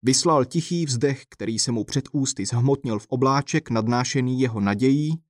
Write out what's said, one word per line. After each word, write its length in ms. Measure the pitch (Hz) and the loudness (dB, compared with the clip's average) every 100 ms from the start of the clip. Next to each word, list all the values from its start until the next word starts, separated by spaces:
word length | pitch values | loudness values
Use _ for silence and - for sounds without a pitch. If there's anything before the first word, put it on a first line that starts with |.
Vyslal 420 | 113 135 175 156 | 2 2 4 2
tichý 420 | 123 170 160 175 160 | 2 -2 -2 -4 -2
vzdech, 380 | 120 143 135 - | 0 0 -2 -10
který 300 | - 110 110 | -10 -6 -4
se 140 | - | -2
mu 120 | 117 | -2
před 240 | 101 - - | -2 -4 -4
ústy 340 | 147 135 - 95 | -4 -4 -4 -4
zhmotnil 520 | 117 127 139 131 107 | 0 2 2 0 -6
v 80 | - | -4
obláček 640 | 127 135 139 143 156 - | 0 2 2 0 -2 0
nadnášený 720 | 117 110 120 127 139 127 127 | -2 0 0 0 -2 -2 0
jeho 200 | 127 110 | 0 0
nadějí 640 | 101 101 131 139 151 160 _ | 0 2 2 2 0 -4 _